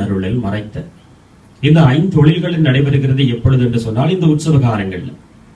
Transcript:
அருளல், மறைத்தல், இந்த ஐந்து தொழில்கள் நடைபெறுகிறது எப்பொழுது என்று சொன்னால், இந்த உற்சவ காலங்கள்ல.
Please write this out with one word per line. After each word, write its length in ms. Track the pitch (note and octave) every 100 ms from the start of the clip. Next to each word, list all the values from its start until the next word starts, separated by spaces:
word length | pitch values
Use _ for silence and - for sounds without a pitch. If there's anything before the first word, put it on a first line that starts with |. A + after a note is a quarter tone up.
அருளல், 360 | G2 F#2+ F#2 B2
மறைத்தல், 480 | G2+ G#2 - - - - - - _ _ - -
இந்த 180 | C#3+ E3
ஐந்து 300 | C3+ D3 F#3+
தொழில்கள் 400 | D3+ D3+ F3+ F3+ E3
நடைபெறுகிறது 640 | D3 C3 C#3 C3 C3 C3 B2
எப்பொழுது 340 | A#2 C3+ B2+
என்று 160 | A#2+ A2+
சொன்னால், 340 | A2+ A2 D#3+
இந்த 120 | F#3 D#3+
உற்சவ 300 | D3 D#3+ C#3+
காலங்கள்ல. 520 | A#2+ G#2 F#2+ F2 - - - - -